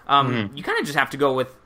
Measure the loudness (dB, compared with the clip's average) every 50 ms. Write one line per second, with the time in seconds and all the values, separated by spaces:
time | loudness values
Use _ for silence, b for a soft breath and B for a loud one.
0 | b b 4 4 4 4 2 -2 -2 -4 -6 -8 -6 -4 -2 -2 -2 -2 -2 -4
1 | -4 -4 -2 0 0 2 2 0 -2 -4 -8 -20 -20